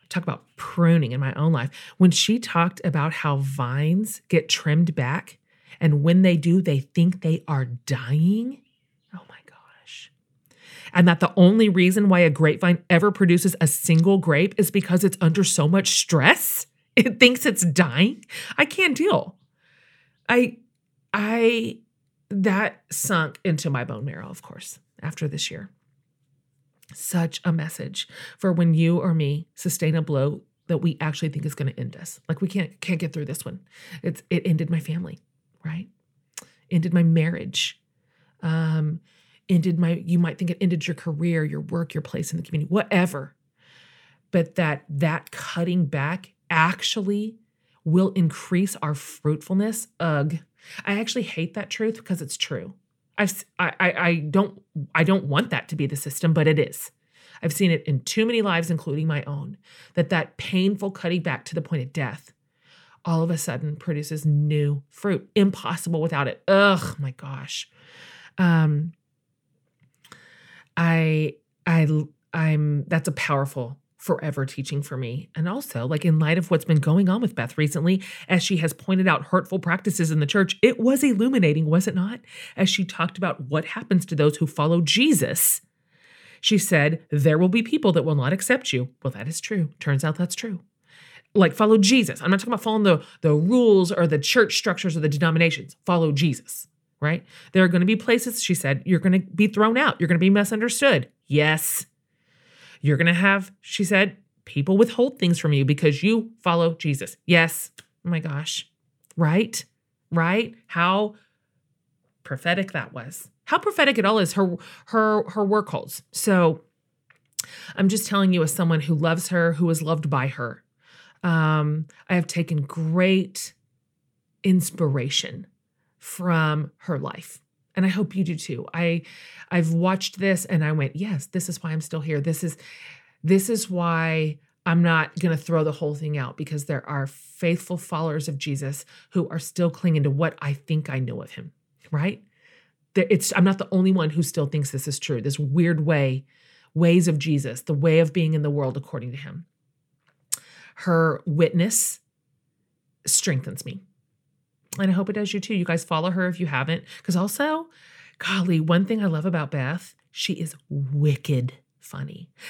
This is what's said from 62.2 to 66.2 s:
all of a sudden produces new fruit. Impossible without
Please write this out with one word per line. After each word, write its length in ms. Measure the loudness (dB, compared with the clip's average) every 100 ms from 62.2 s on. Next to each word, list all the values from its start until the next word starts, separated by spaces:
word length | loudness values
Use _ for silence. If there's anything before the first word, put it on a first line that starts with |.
| -18 _ _ _ _ _ _ _
all 200 | -2 0
of 80 | 0
a 60 | -2
sudden 380 | -4 -6 -6 -8
produces 500 | -6 -6 -6 -4 0
new 580 | 0 2 0 0 -2 -8
fruit. 400 | -8 -4 -4 -2 0
Impossible 640 | 0 0 -6 -6 -4 -4
without 260 | -2 -2